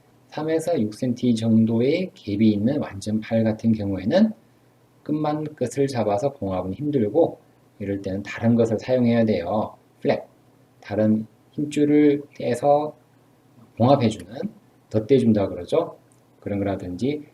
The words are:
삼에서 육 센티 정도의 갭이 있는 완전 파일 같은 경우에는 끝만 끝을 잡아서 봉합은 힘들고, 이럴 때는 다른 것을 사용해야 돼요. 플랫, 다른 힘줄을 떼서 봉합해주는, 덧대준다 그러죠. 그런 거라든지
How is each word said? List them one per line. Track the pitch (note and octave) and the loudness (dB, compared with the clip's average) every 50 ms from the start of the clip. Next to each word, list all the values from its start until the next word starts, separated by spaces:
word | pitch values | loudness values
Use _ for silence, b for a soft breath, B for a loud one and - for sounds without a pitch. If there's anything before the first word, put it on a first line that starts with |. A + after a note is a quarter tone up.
| _ _ _ _ _ | _ _ _ _ _
삼에서 | _ - D3+ D#3 D#3+ D#3+ D#3+ D#3+ F3 E3+ C#3 | _ -10 -6 -2 -2 -2 -2 0 -2 -2 0
육 | G#2+ G#2+ - | -2 -4 -4
센티 | - C3 B2+ A#2 - B2 B2 A#2 | -4 -4 -4 -2 0 0 0 0
정도의 | A2 A2+ A2+ A2 A2 A2+ A2 A#2 A2+ A#2+ C#3 D#3+ F3+ F#3 F#3 - | 2 2 2 4 4 4 4 2 2 2 2 0 0 -2 -6 -10
갭이 | - - G#2 G2+ G2+ | -12 -8 -6 0 4
있는 | A2+ A2 G#2 G2+ G#2 B2 D3+ C#3+ | 4 4 4 4 0 0 0 -2
완전 | - - G2 G2 - G#2+ G#2+ A2 | -4 -6 -10 -10 -6 -4 -4 -4
파일 | G#2+ - A2+ A2+ A2 | -4 -2 0 0 0
같은 | A2 G#2+ - - A2+ A2 | 0 -2 0 0 0 0
경우에는 | A2 G2+ G2 G2 F#2 F#2 A2 D#3+ F#3+ A3 A3 - - _ _ _ _ _ _ _ _ _ _ _ _ _ | 0 0 -4 -4 -4 -2 0 2 4 2 2 0 -6 _ _ _ _ _ _ _ _ _ _ _ _ _
끝만 | - D3+ D#3 D3+ D3+ D3+ D#3 D#3 | -6 -4 -2 -2 -2 -2 -4 -6
끝을 | D3 - - B2 A2+ - C#3 C#3 | -8 -6 -6 -6 -4 0 0 0
잡아서 | C3+ C3 A#2+ G#2+ G#2+ G2+ G2+ B2 C#3+ | 0 0 0 0 0 0 0 0 -2
봉합은 | - - G2 F#2+ F#2 F2+ F2+ F#2+ F#2+ | -4 -4 -6 -4 -4 -4 -4 -6 -6
힘들고, | - D3 D3 C#3+ C3 A2 G#2 A2+ E3 E3 - - - _ _ _ _ _ _ _ - | -6 -4 -2 0 0 0 2 2 2 2 2 0 -6 _ _ _ _ _ _ _ -10
이럴 | G2+ G2 G2+ G2 | -6 -6 -6 -6
때는 | - F#2+ F#2 G2+ G2+ | -6 -6 -6 -6 -8
다른 | - - - A#2 A#2 A#2+ | -10 -6 0 2 2 4
것을 | A2+ A#2 A2+ A2 G#2 | 4 2 2 0 -2
사용해야 | - - B2+ B2+ A#2+ A#2 A#2 A#2 A2+ | -2 0 0 2 2 2 2 2 2
돼요. | A2 G#2 - E2+ F2+ G2+ A2 - - - - _ _ _ _ | 2 0 -2 -2 -2 -2 -2 -4 -4 -8 -16 _ _ _ _
플랫, | - C#3+ - - - - _ _ _ _ _ _ _ _ _ _ | -2 -2 -2 -2 -6 -12 _ _ _ _ _ _ _ _ _ _
다른 | - - G#2 G#2 A2 G#2+ G#2+ A2 A2 - _ _ _ _ | -12 -4 -2 2 2 2 2 0 -2 -6 _ _ _ _
힘줄을 | _ - D3 D3 - D3 D3 D3 D3 D3+ D3+ D3 C#3+ C#3+ - - - | _ -8 -6 -4 0 0 2 4 4 4 6 4 4 2 -4 -10 -14
떼서 | - C3 B2 A#2+ - - C#3+ C#3+ D3 D3+ D3+ - _ _ _ _ _ _ _ _ _ _ _ _ - - _ _ | -8 -4 -4 -4 0 2 2 2 2 2 -4 -8 _ _ _ _ _ _ _ _ _ _ _ _ -20 -20 _ _
봉합해주는, | - A2+ C3 C#3+ - A#2 A2 - - - - - F#2 G2 - - _ _ _ _ _ _ _ | 0 4 4 4 4 2 0 -2 -4 -10 -14 -10 -10 -10 -10 -12 _ _ _ _ _ _ _
덧대준다 | - A2 A2 - C#3 B2+ A2+ A2+ G#2+ G#2 F#2+ F2 | -4 -4 2 4 4 4 6 4 2 2 0 -2
그러죠. | F2 F2 F2 - C#3+ D#3+ - - - - _ _ _ _ _ _ _ _ | -4 -8 -6 -2 -2 -2 -2 -2 -8 -16 _ _ _ _ _ _ _ _
그런 | - G2 G2+ G2 | -10 -6 -6 -4
거라든지 | G2 G2 F#2+ F#2 G2+ F2+ F2+ F2+ A2+ C#3 D3+ D3+ - - | -4 -4 -4 -6 -8 -10 -6 -4 -4 -4 -4 -6 -10 -16